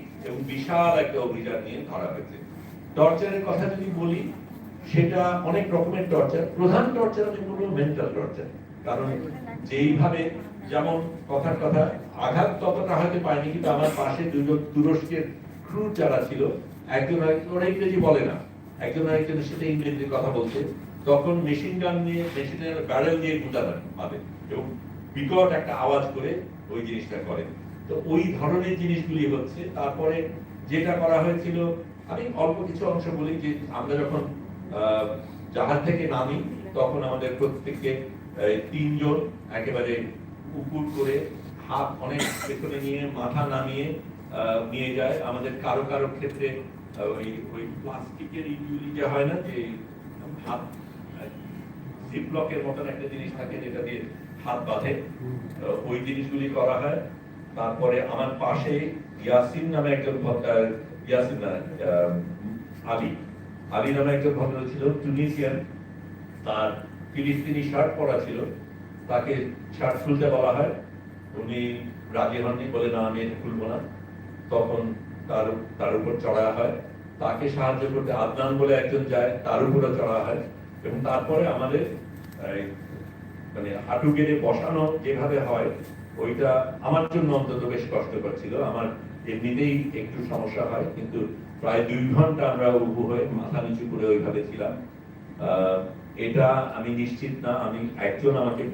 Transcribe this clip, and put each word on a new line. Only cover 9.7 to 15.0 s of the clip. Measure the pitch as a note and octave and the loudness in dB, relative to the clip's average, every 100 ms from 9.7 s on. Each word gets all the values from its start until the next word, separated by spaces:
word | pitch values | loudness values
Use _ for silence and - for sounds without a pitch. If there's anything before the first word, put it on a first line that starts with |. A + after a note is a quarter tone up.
| C3+ D3+ D3 E3+ E3 E3 - - - - | 2 4 6 6 4 -2 -4 -12 -12 -2
যেমন | D#3+ E3+ E3 E3 - - | 0 2 0 -2 -6 -2
কথার | C#3 D#3+ - | 0 2 2
কথা, | D3+ D#3 - - - - | 4 4 4 0 -8 -4
আঘাত | C#3+ D3+ G3 F3+ | 2 4 4 4
ততটা | C#4 - F#3 D#3+ | 2 2 2 4
হয়তো | F3 F3 | 4 2
পায়নি, | D3 C#3+ D3+ | 2 2 2
কিন্তু | E3 B2+ | 0 2
আমার | C#3+ D#3 - | 4 4 2
পাশে | - - E3+ | 0 0 0
দুজন | C#3+ C#3+ D3+ - | 2 4 2 2
তুরস্কের | D3 D#3 D#3 | 4 6 6